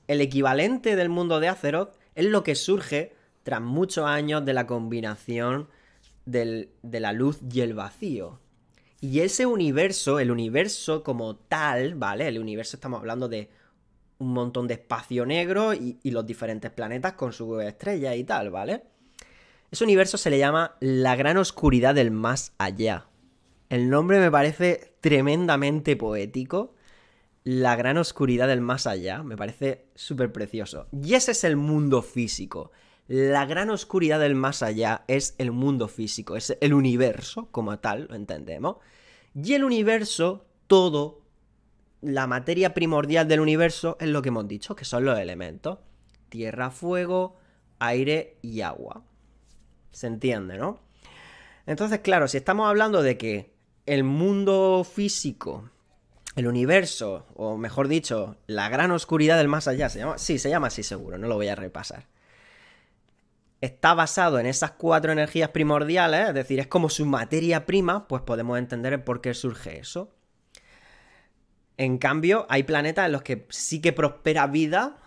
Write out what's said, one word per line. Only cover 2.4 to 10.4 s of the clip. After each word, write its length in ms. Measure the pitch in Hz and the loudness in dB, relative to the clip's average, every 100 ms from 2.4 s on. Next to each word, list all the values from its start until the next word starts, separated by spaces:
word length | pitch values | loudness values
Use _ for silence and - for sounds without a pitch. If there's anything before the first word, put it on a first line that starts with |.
que 120 | 160 | 2
surge 600 | 139 - 196 - 147 175 - _ _ | -2 0 0 0 -4 -4 -12 _ _
tras 180 | - 117 | -6 -6
muchos 440 | 120 143 190 175 | -2 -2 0 0
años 380 | 147 147 151 151 | 0 0 0 -2
de 80 | 139 | 0
la 160 | 131 120 | -2 -2
combinación 1040 | 120 113 117 110 107 - 117 120 135 151 _ _ _ _ _ | -4 -4 -4 -6 -8 -6 -4 -2 -4 -8 _ _ _ _ _
del, 460 | - 123 117 113 - _ | -4 -2 -2 -4 -8 _
de 160 | 117 113 | -10 -4
la 140 | 110 | -4
luz 260 | 110 139 143 127 | 0 0 -2 -4
y 120 | 123 | -2
el 140 | 117 | -2
vacío. 640 | 107 98 - 202 120 87 - _ _ _ _ _ _ | -4 -10 -8 -8 -6 -8 -14 _ _ _ _ _ _
Y 220 | 139 139 | -2 0
ese 240 | 185 - | 0 2
universo, 760 | 254 220 156 139 190 190 - 143 | 0 2 2 2 0 0 0 2
el 120 | 123 | 2
universo 720 | 120 | 0